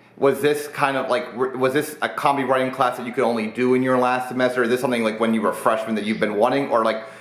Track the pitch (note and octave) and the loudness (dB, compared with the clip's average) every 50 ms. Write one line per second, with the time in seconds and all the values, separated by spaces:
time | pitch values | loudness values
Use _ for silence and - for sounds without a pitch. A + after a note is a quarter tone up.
0 | _ _ _ - C3 C#3 C3 - C#3 D3 D3 D3 - - - - C#3+ C3+ C3+ C3 | _ _ _ 0 2 2 2 2 2 0 0 0 -4 -8 -4 -2 0 0 0 0
1 | B2+ - D3+ - - - - A#2 B2+ B2+ - B2+ C3 C3 B2+ D3 C#3+ - - - | 0 0 0 0 -2 -4 -4 -4 -4 -4 0 0 0 2 2 2 0 -2 -4 -4
2 | - - - - - D3 C#3 C3+ C3 A#2+ C3+ C3 C3 B2+ B2+ - C3+ B2 B2 - | -4 -4 -2 0 0 2 2 2 2 2 2 2 2 0 0 0 0 0 0 -2
3 | A#2 B2 A2+ - B2 A#2 A#2+ A#2 A2 G#2+ - - B2+ B2+ B2+ B2+ B2+ C3 B2+ B2+ | -6 -6 -2 0 0 2 2 0 -2 -4 -2 0 2 2 2 2 2 2 2 2
4 | B2 B2 B2+ B2+ B2 - B2+ B2+ B2+ B2 B2 B2+ B2 A2+ B2 B2 B2+ C3+ B2 A#2 | 2 2 0 -2 -4 -4 -2 0 0 0 2 0 0 2 0 0 0 0 0 0
5 | A2+ A2 G#2+ A2 A2+ A2+ A2+ A2+ G2+ F#2+ - - - A#2+ A2+ A2+ - A#2 A2+ G#2+ | 0 0 0 0 0 0 2 2 0 0 0 0 0 0 0 0 -2 -2 -4 -2
6 | G#2 G#2+ A2 - - G#2 G#2 G2+ C#3 B2+ C3+ C#3 C#3 - - A#2 A2+ A2+ G#2+ - | -2 -2 -2 -2 -2 -2 0 2 2 2 2 0 0 0 0 2 2 0 0 -2
7 | - - - - | -6 -12 -16 -18